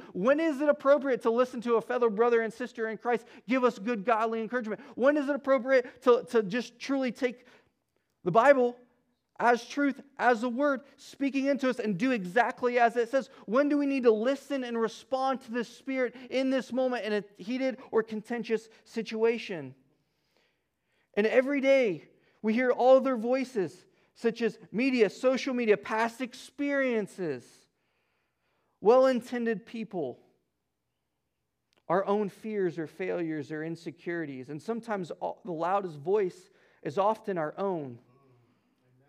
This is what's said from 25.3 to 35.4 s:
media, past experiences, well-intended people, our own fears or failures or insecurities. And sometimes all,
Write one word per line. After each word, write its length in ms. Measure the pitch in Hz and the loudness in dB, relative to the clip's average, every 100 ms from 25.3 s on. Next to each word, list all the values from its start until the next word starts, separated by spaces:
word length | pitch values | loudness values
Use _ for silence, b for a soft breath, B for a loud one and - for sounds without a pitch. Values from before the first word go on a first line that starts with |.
| 262 277 | 2 0
media, 240 | 247 226 196 | -2 2 2
past 420 | - 220 233 - | 2 -2 -2 -4
experiences, 1300 | 247 - - - 285 277 262 226 196 - 170 127 - _ _ _ _ _ _ _ _ _ _ _ _ _ | -10 -10 -18 -6 -2 0 0 -2 -4 -6 -6 -6 -10 _ _ _ _ _ _ _ _ _ _ _ _ _
well-intended 800 | 190 254 262 247 - 240 226 202 | 4 6 6 2 -4 -4 -4 -4
people, 560 | - 233 214 185 131 - _ _ _ _ _ _ _ _ _ _ _ _ _ _ _ _ - | -6 -12 -10 -8 -8 -10 _ _ _ _ _ _ _ _ _ _ _ _ _ _ _ _ -2
our 160 | 180 | -2
own 240 | 190 202 202 | 0 -2 -2
fears 500 | - 220 214 180 156 | -6 -8 -2 -2 -4
or 80 | 151 | -10
failures 640 | - 185 180 165 156 131 | -8 -6 -4 -4 -6 -8
or 140 | 156 | -8
insecurities. 880 | 160 165 165 - 180 170 151 131 127 | -8 -8 -12 -12 -8 -6 -8 -10 -12
And 100 | 147 | -12
sometimes 500 | - 226 233 202 165 | -8 -8 -6 -8 -8
all, 280 | - 180 - | -8 -10 -10